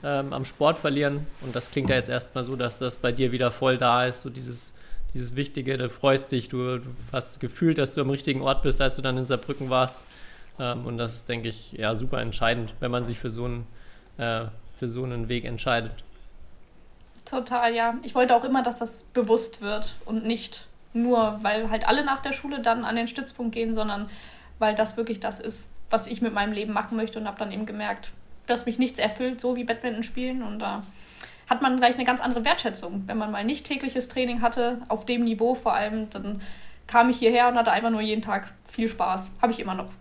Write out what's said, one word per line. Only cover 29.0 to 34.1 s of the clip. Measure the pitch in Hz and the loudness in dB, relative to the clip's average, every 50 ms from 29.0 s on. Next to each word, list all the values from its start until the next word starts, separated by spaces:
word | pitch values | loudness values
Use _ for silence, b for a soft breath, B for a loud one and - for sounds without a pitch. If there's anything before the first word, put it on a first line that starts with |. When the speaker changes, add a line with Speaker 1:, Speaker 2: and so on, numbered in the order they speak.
| 202 214 214 - 254 254 254 240 | 0 0 0 0 -2 -2 -2 -2
Speaker 2:
so | - 247 254 | -2 -2 0
wie | 240 247 | 0 -2
Badminton | 240 233 226 - 247 226 214 226 | -2 -4 -2 -2 -4 -4 -4 -4
spielen. | - - 254 254 254 262 262 233 | -4 -4 -4 -2 -2 -4 -4 -4
Und | 208 208 214 | -6 -6 -4
da | 220 202 202 208 196 - B B B B B B B B B B B B | -4 -4 -4 -6 -8 -12 B B B B B B B B B B B B
hat | 247 240 | 0 4
man | 285 262 254 | 4 2 4
gleich | 254 247 240 247 | 6 6 6 6
eine | 254 254 | 4 2
ganz | 247 247 247 | 2 2 2
andere | - 247 254 240 220 | 2 0 0 2 4
Wertschätzung. | 277 349 - - 240 196 - - - 202 202 190 | 2 2 2 2 -2 -2 -2 -6 -4 -6 -6 -4
Wenn | 190 202 | -4 -4
man | 220 214 214 | -2 -2 -2
mal | 208 202 208 | -4 -2 0
nicht | 226 294 294 - | -2 -2 -2 -4
tägliches | - 285 269 269 262 - 254 240 | -6 -6 -4 -4 -2 -2 -2 -2
Training | - | -2